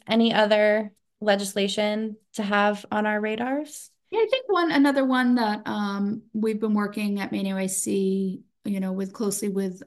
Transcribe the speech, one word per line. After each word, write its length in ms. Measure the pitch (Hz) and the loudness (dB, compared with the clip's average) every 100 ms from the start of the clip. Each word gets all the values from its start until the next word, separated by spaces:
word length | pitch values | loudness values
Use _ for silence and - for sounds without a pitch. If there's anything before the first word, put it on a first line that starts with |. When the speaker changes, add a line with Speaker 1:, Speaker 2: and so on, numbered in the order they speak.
| - | 0
Speaker 1:
Any 260 | 226 233 | 4 4
other 600 | 220 214 214 214 214 214 _ _ - | 4 4 4 4 2 -2 _ _ -4
legislation 960 | 208 202 196 208 196 202 208 214 220 214 _ | 2 2 0 -2 -2 0 -2 -2 -4 -8 _
to 80 | - | -8
have 440 | 202 202 208 208 - | 0 2 2 0 -4
on 140 | 214 | -2
our 160 | 214 214 | 0 0
radars? 720 | 214 220 247 277 294 - - _ - | -2 -2 -2 -4 -6 -12 -20 _ -4
Speaker 2:
Yeah, 100 | 427 | 0
I 60 | 427 | 2
think 200 | 523 523 | 0 0
one, 220 | 370 339 | 0 2
another 320 | 285 285 277 | 4 4 4
one 300 | 262 254 247 | 2 2 4
that, 280 | 247 220 208 214 | 2 2 -2 -4
um, 560 | 214 202 202 202 214 - | -4 -4 -2 -4 -4 -6
we've 280 | 214 220 214 | -2 -2 0
been 120 | 220 | 0
working 480 | 208 202 208 208 202 | 0 -2 -2 -2 -2
at 100 | 196 | -4
Maine 220 | 208 196 | -4 -2
O 60 | 190 | -2
A 100 | 190 | -2
C, 720 | 190 - 202 190 190 190 185 - _ | -4 -2 0 0 0 -2 -6 -12 _
you 160 | 220 196 | -6 -4
know, 100 | 190 | -2
with 220 | 190 190 | -4 -6
closely 380 | - 208 196 208 | -4 -4 -4 -4
with, 320 | 196 196 180 | -2 -4 -6